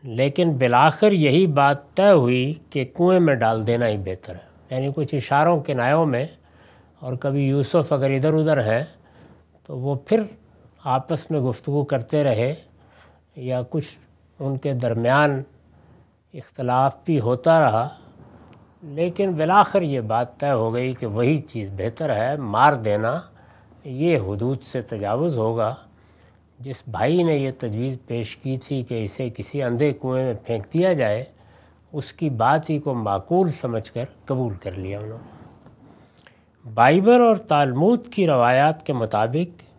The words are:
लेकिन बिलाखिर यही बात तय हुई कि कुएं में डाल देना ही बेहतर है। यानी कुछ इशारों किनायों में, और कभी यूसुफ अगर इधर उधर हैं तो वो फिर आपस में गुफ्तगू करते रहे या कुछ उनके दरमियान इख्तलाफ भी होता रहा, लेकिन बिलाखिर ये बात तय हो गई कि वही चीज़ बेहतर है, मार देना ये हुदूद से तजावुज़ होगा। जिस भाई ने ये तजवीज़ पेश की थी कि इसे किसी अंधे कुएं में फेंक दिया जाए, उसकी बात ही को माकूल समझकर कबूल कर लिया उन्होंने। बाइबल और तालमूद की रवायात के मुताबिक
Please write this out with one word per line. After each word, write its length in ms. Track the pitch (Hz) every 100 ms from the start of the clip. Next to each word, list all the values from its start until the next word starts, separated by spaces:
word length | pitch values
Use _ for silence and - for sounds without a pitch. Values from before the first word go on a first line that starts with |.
लेकिन 540 | 139 113 135 139 170 139
बिलाखिर 560 | 127 120 151 156 214
यही 320 | 202 151 143 190
बात 340 | 143 139 143 - -
तय 140 | 196
हुई 500 | 185 123 127 127 156 -
कि 120 | 147 127
कुएं 320 | - 175 185
में 180 | 165 135
डाल 240 | 113 113
देना 220 | 110 117 120
ही 120 | 107
बेहतर 360 | 95 92 - 92
है। 120 | - - -
यानी 200 | 131 139
कुछ 200 | 139 143
इशारों 460 | 147 117 143 160 170
किनायों 440 | 139 131 120 151 160
में, 240 | 123 151 - _ _ _ _ _ _
और 140 | 131 127
कभी 300 | 143 139 139
यूसुफ 440 | 139 135 175 147
अगर 180 | 143 135
इधर 220 | 135 147 156
उधर 240 | 156 151
हैं 260 | 110 113 156 - _ _ - - _ _ _
तो 60 | 139
वो 280 | 131 139 -
फिर 200 | 220 208 - _ _ _ _ 143
आपस 400 | 131 135 160 -
में 100 | 156
गुफ्तगू 420 | 127 117 - 143 143
करते 380 | 135 117 151
रहे 320 | 143 110 123 151 - _ _ _ - _ _ -
या 220 | 127 127
कुछ 340 | 123 160 147 - _ _ _ _
उनके 340 | 135 135 143 127
दरमियान 680 | 120 117 117 139 147 139 135 _ _ _ _ _ _ _ _
इख्तलाफ 640 | - - - 127 123 131 - -
भी 100 | 156
होता 400 | 113 123 165 165
रहा, 300 | 143 110 120 - - - - - - - _ _
लेकिन 520 | 160 143 175 175 196 165
बिलाखिर 480 | 156 196 202 202
ये 180 | 170 139
बात 320 | 110 113 123 -
तय 100 | 143
हो 200 | 131 113
गई 220 | 117 127
कि 120 | 127 117
वही 300 | 104 120 151
चीज़ 320 | - 117 101
बेहतर 400 | 98 98 113 156
है, 260 | 110 117 147
मार 380 | 127 104 135 143
देना 520 | 110 104 113 147 - - - - _ - 147
ये 300 | 127 165 156
हुदूद 420 | 95 101 117 135
से 200 | - 131
तजावुज़ 540 | 117 110 101 117 165 131
होगा। 400 | 110 117 110 131 - _ _ _ _ _ _ _
जिस 240 | 131 127 -
भाई 340 | 107 120 175
ने 140 | 170 151
ये 140 | 135
तजवीज़ 440 | 127 120 107 127 127
पेश 340 | - 117 110 -
की 220 | 139 131
थी 220 | - 139
कि 140 | 120 117
इसे 300 | 107 - 131
किसी 300 | 107 - 143
अंधे 300 | 127 120 147
कुएं 300 | 131 131 127
में 120 | 131 113
फेंक 280 | - 117 101
दिया 220 | 160 185
जाए, 320 | 165 117 107 135 _ _ _ _ _ _
उसकी 360 | 156 - - 160
बात 380 | 120 113 156 160
ही 80 | 151
को 140 | 147 127
माकूल 540 | 107 98 95 175 185
समझकर 560 | - 127 113 107 - 123 - -
कबूल 260 | 131 127 95
कर 200 | 101 92
लिया 240 | 92 101
उन्होंने। 360 | 107 113 - - - - - _ - - _ _ - _ _ _ 120
बाइबल 560 | 110 123 165 196 240
और 160 | 233 214 -
तालमूद 600 | 147 143 123 180 240 -
की 180 | - 180
रवायात 560 | 135 120 127 147 160
के 120 | - 131
मुताबिक 600 | 113 104 113 139 175 - -